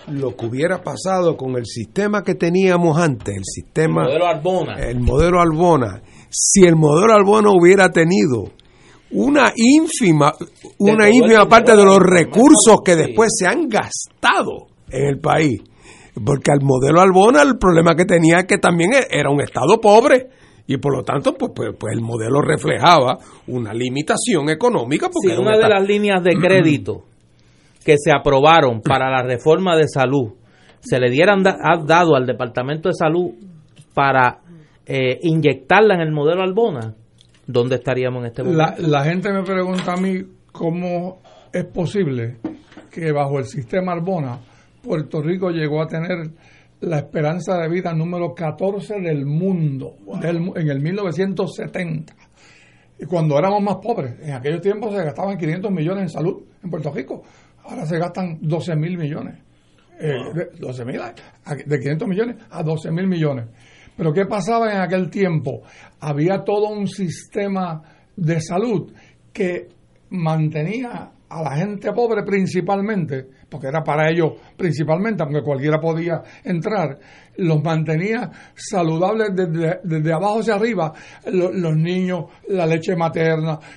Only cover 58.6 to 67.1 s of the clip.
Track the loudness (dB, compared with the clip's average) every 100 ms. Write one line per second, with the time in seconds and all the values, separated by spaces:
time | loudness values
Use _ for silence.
58.6 | -4 -6 -4 -6 -8 -8 -12 -18 _ _
59.6 | _ _ _ -10 -6 -6 -8 -10 -10 -12
60.6 | -14 -12 -10 -10 -12 -16 -20 _ -14 -12
61.6 | -6 -4 -4 -4 -4 -4 -4 -8 -16 -8
62.6 | -6 -6 -6 -4 -2 -2 -2 -4 -10 -18
63.6 | _ _ -20 -6 -2 -2 -2 -4 -2 -2
64.6 | -2 -2 -2 -4 -4 -2 -2 -2 -4 -10
65.6 | -16 -20 -20 _ -6 -2 0 -2 -2 -2
66.6 | -2 -4 -8 -6 -8